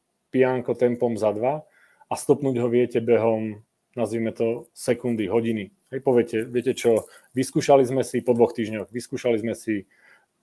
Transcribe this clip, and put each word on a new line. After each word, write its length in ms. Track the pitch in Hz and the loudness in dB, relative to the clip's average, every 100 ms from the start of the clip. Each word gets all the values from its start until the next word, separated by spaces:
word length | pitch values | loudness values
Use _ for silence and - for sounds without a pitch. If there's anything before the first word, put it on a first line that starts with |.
| _ _ _ | _ _ _
pianko 460 | 131 127 127 123 117 | 2 2 2 -2 0
tempom 400 | 123 120 123 110 | 0 2 -2 0
za 160 | 107 | -2
dva 320 | 104 120 151 - _ _ _ _ | 0 -2 -4 -8 _ _ _ _
a 20 | |
stopnúť 460 | - - 135 139 120 | -6 0 2 2 0
ho 80 | 120 | 2
viete 320 | 120 120 120 | 2 2 0
behom, 640 | 113 113 113 110 110 104 _ _ _ 123 | 2 2 4 0 -4 -10 _ _ _ -6
nazvime 400 | 107 113 110 107 | -4 -2 -4 -2
to, 340 | 113 120 - - | -2 -2 -10 -8
sekundy, 500 | - 120 123 113 95 | -4 -2 -2 -2 0
hodiny. 400 | 113 113 110 98 _ _ | 0 0 -4 -6 _ _
Hej, 100 | 135 135 | -4 2
poviete, 320 | 120 117 110 127 | 2 2 -2 -2
"Viete 320 | 120 127 120 | -2 -2 0
čo, 320 | 120 107 - - _ | 2 2 0 -12 _
vyskúšali 480 | 127 127 160 - 139 123 | -4 -2 -2 4 4 4
sme 180 | 131 - | 0 -2
si 160 | 123 | -2
po 160 | 123 117 | 0 4
dvoch 160 | 120 | 4
týždňoch, 380 | - 107 110 92 | 2 -6 -6 -8
vyskúšali 480 | 120 - 135 123 113 | -12 -10 -6 -2 -2
sme 140 | 113 104 | -2 -6
si, 320 | 113 104 - _ _ _ _ _ | -4 -6 -6 _ _ _ _ _